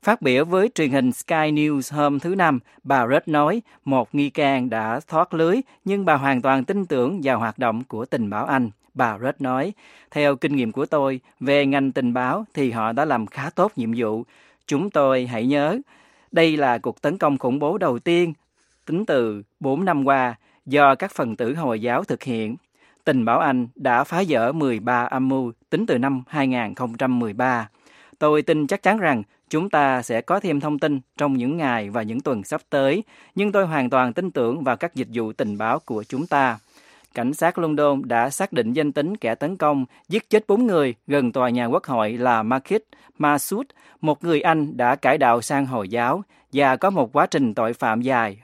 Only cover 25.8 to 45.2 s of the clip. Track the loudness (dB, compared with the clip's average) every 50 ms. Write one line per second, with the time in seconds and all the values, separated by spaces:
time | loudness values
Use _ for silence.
25.8 | 0 0 0 0 0 0 -2 -4 -6 _ -4 -2 0 0 0 -2 -4 -6 -6 -6
26.8 | -6 -8 -4 -2 -2 0 0 0 0 -2 -2 -2 0 0 0 -2 -4 -8 _ _
27.8 | _ -20 _ -20 -20 _ -8 _ 2 4 4 4 2 2 0 0 2 -2 -2 0
28.8 | 2 2 2 2 2 0 0 0 -2 _ _ _ _ _ -4 -4 -2 0 0 2
29.8 | 2 2 2 0 -2 -2 -4 -4 -2 0 -2 -2 0 0 -2 -2 -2 -2 -4 -2
30.8 | 0 -2 -2 -2 -6 _ _ -4 -2 0 0 0 0 -2 -2 -2 0 0 0 -2
31.8 | -4 -4 -6 -6 -4 -4 -6 -4 -2 -2 -4 -4 -4 -6 -8 -8 _ _ 0 2
32.8 | 2 2 2 0 -4 _ -14 -20 -20 _ _ -2 -2 0 2 2 0 2 0 0
33.8 | 0 2 2 2 2 2 0 -4 -6 -4 -2 -2 0 0 0 -2 -2 -2 -2 -2
34.8 | -2 -6 _ -6 -8 -6 -4 -4 -4 -4 -4 -4 -4 -4 -4 -4 -2 -2 -2 -2
35.8 | _ -6 -8 -8 -6 _ -8 -8 -6 -2 0 2 2 0 0 -4 _ _ _ -20
36.8 | _ _ _ _ _ _ _ -4 -4 -4 -2 0 0 0 0 0 -2 -2 0 2
37.8 | 2 2 2 0 -2 -2 0 0 0 0 -2 -4 -6 -4 -2 -2 -2 0 0 0
38.8 | 0 0 0 -2 -2 -2 -4 -4 -4 -4 -4 -2 -4 -6 -4 0 0 2 2 0
39.8 | -2 -4 _ _ _ _ -4 -4 -2 _ 0 0 2 _ 2 2 2 2 2 2
40.8 | 2 2 -2 _ _ 0 0 2 2 2 0 0 0 2 2 0 0 0 0 -2
41.8 | -2 0 0 0 0 0 0 0 2 2 2 2 2 0 0 -2 0 -2 -2 -2
42.8 | -2 _ -20 _ _ _ _ _ 2 2 2 2 0 -4 -6 -6 -6 -8 -12 _
43.8 | _ -20 -16 _ -2 -2 -2 -2 0 0 0 2 4 2 2 2 0 -2 -2 0
44.8 | 2 2 2 2 2 2 4 4